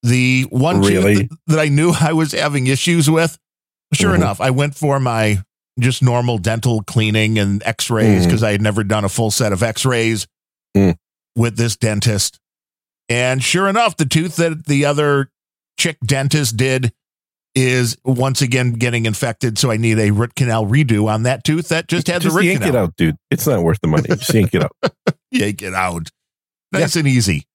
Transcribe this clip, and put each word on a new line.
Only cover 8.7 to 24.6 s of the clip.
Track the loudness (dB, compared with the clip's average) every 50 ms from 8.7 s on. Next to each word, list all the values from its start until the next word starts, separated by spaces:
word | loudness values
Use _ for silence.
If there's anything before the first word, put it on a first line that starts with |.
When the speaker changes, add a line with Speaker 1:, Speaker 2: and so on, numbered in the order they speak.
| 0 -2 -2
Speaker 1:
done | 0 -2 -2 -2
a | -2
full | -2 -2 -2 -2
set | 0 -2 -2 -2 0
of | 0 -2
x-rays | -2 -4 -2 -2 0 0 2 2 0 0 -2 -4 -10 _ _ _ _ _ _ _ _ _
Speaker 2:
Mm. | 2 2 2 2 -2 _ _ _ _ _ _ _
Speaker 1:
with | 0 0 0 0
this | -2 -2 -2 -2 -2
dentist. | -2 -2 -2 0 0 0 0 0 -4 -6 -8 _ _ _ _ _ _ _ _ _ _ _ _ _ _ _
And | -2 -2 0 0 0 -2 -2
sure | -2 0 0 0 2
enough, | 2 2 0 0 0
the | -2 -4
tooth | 0 0 0 0 -2 -2
that | -2 -2 -2 -2 -4 -4
the | -2 0 0 2
other | 0 0 0 0 0 2 0 -2 -4 _ _ _ _ _ _ _ _ _ -6
chick | -4 -4 -4 _ -2
dentist | -2 0 0 0 0 0 0 0 0 -2 -2
did | 0 0 0 0 -2 -2 -6 _ _ _ _ _ _ _ _ _ _ _ _
is | 0 0 2 2 0 0 -2 -4 -6 _
once | -4 -2 0 0 -2 0 0 -2
again | 0 0 0 0 0 -2
getting | 0 -2 -2 -2 -2 -2
infected, | -2 -2 -2 -4 -6 -4 _ -4 -4 -2
so | 0 0 0
I | 0 0
need | 0 0 2 2
a | 2 2
root | 2 2 0 -2 _
canal | -2 -2 0 0 -2 0
redo | 0 2 2 2 2 2 2 2 0
on | 0 0 0
that | 0 -2 -2 -2
tooth | -2 -2 -2 -2 -2
that | -4 -4 -2 -2
just | -2 -2 -2 -2
had | -4 -2
the | 0
Speaker 2:
Just | 0 0
Speaker 1:
root | 2 2
Speaker 2:
yank | 2 0 0
Speaker 1:
canal. | 0 0 0
Speaker 2:
it | 0
out, | 0 -2 -2
dude. | -2 -2 -2 -2 -4 _ _
It's | -4 -2 0
not | 0 0 2 2
worth | 0 0 0
the | 0 0
money. | 0 0 0 0
Just | -2 -4 -4 0 2
yank | 2 2 2 2
it | 0